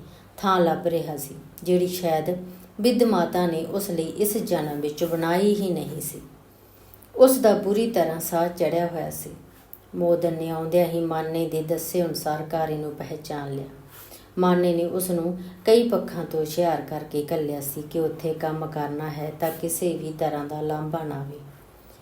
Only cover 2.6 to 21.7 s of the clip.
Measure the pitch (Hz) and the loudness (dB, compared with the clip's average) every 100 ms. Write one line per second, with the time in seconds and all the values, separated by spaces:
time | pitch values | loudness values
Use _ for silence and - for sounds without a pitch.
2.6 | - - 220 240 233 190 170 180 175 160 | -16 0 2 4 4 4 2 2 2 0
3.6 | - 196 - 170 160 - 208 233 175 170 | -2 -4 -2 -2 -2 0 0 0 0 0
4.6 | 151 147 147 147 170 165 165 175 208 190 | 0 -2 -4 -2 -2 0 2 4 4 4
5.6 | 185 160 143 151 - - - - - - | 2 -2 -4 -8 -8 -10 -16 -20 -20 -20
6.6 | - - - - - - 262 262 220 180 | -20 -20 -20 -20 -4 6 8 8 4 4
7.6 | 180 208 233 185 160 165 - 170 170 175 | 2 0 2 2 0 0 -2 0 0 0
8.6 | 160 165 170 165 151 - - - - - | 0 2 -2 -4 -8 -8 -12 -14 -20 -20
9.6 | - - - 180 175 170 170 165 165 165 | -20 -20 -12 -2 2 4 2 -2 -4 -4
10.6 | 160 175 170 165 165 160 160 165 160 160 | 2 4 4 2 -2 -2 -2 -2 -2 -2
11.6 | 156 165 - 180 170 147 156 151 156 165 | -2 -4 -2 0 0 -2 -4 -4 -2 -2
12.6 | 156 151 151 143 139 151 - 147 143 139 | -2 -2 -6 -8 -10 -10 -8 -8 -6 -8
13.6 | - - - - - - - - 180 180 | -10 -14 -20 -20 -20 -20 -10 2 4 6
14.6 | 180 170 170 185 180 175 170 180 - - | 4 2 0 -2 -2 0 -2 -4 -10 -2
15.6 | - 233 233 190 - 175 156 160 151 - | 6 6 6 0 -2 -6 -4 -2 -2 2
16.6 | 170 151 147 151 151 147 147 165 147 147 | 2 2 -2 -8 -4 -4 -2 -2 -2 -4
17.6 | 139 - 147 165 156 151 165 156 160 160 | -6 -8 -4 0 0 0 -4 -2 -2 -2
18.6 | 156 156 147 147 156 147 151 156 165 - | -4 -4 -4 -4 -6 -6 -6 -4 -4 -2
19.6 | 170 - 175 160 151 156 160 147 143 151 | -4 -2 -2 -2 -6 -2 -2 -2 -6 -4
20.6 | 156 151 156 160 156 143 143 147 - - | -4 -2 -4 -4 -4 -6 -8 -12 -18 -20
21.6 | - | -20